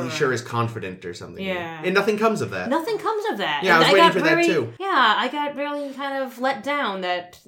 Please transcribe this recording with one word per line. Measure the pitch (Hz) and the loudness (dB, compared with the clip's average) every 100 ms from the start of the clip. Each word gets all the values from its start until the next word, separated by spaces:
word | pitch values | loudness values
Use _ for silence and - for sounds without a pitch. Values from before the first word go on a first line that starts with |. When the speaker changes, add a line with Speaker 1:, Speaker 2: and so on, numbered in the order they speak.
Speaker 1:
he | 127 | -4
Speaker 2:
rah. | |
Speaker 1:
sure | 110 135 | 0 0
is | 120 | 0
confident | - 120 113 113 95 90 90 | -2 -2 -2 -2 -8 -10 -12
or | |
something. | 87 87 87 | -12 -14 -8
Speaker 2:
Yeah. | 190 180 165 160 | -6 -4 -6 -6
Speaker 1:
And | 185 | 0
nothing | 190 196 208 | 2 2 2
comes | 220 208 | 0 0
of | 107 | -2
that. | 92 92 | -4 -2
Speaker 2:
Nothing | 311 381 427 | -2 -2 -4
comes | 392 427 427 | -2 -2 -4
of | 208 | -4
that. | 165 - | -2 0
Speaker 1:
Yeah, | 185 165 | 4 6
Speaker 2:
And | |
Speaker 1:
I | |
was | - | 6
Speaker 2:
I | |
Speaker 1:
waiting | 190 330 | 8 6
Speaker 2:
got | |
Speaker 1:
for | 175 | 6
that, | 311 | 2
Speaker 2:
very, | 339 339 | 4 2
Speaker 1:
too. | 160 117 117 | 2 -2 -6
Speaker 2:
yeah, | 381 311 226 202 | -2 4 4 4
I | 247 | 0
got | 294 294 269 | -4 -4 -4
really | 285 294 277 | -6 -6 -8
kind | 254 277 269 | -8 -6 -4
of | 254 240 | -6 -2
let | 262 233 | -2 -2
down | 262 285 233 190 | -4 -2 -2 -4
that | 185 180 175 - | -2 -4 -6 -18